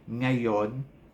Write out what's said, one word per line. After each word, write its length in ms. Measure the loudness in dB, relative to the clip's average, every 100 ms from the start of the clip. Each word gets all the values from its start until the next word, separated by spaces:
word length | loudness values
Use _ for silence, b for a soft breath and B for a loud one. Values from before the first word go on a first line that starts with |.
| -10
Ngayon, 720 | -2 0 2 2 2 0 -2 -10 -14 -20